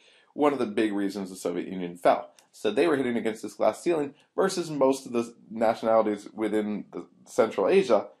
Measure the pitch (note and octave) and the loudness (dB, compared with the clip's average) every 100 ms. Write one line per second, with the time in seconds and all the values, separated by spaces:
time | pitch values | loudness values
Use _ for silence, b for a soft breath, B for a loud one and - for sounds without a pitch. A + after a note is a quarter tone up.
0 | b b b - D3 C3 A2+ G#2 G#2+ G2+ | b b b 0 0 2 -2 0 0 0
1 | G2 G2+ F#2 F#2 F2+ F2 - F#2+ F2 F2 | -2 -4 -8 -6 -6 -4 -6 -8 -8 0
2 | C#3+ F#2 - b b - G#2+ A2 E3 C3+ | 2 2 -2 b b -6 -2 0 2 2
3 | B2 A#2 A2 G#2+ G#2 - G#2+ G#2+ F3 D#3+ | 0 -2 -4 -6 -10 0 0 0 -2 -2
4 | C#3+ b b - F#3+ F#3 D#3 C#3+ C3+ C3+ | -2 b b -2 0 -2 -4 2 2 2
5 | B2 A#2+ A#2 - - A2 A2+ A#2 A#2 A2+ | -2 -4 -4 -10 -12 0 0 2 4 4
6 | G#2+ G2+ - G#2+ G#2+ G#2+ G#2+ G2+ - F2+ | 4 -2 -8 -4 -2 0 -2 -6 -8 -12
7 | - _ - - A2 G#2 G2 F#3+ A#2+ G#2 | -14 _ -8 0 2 2 4 4 4 2
8 | - _ | 2 _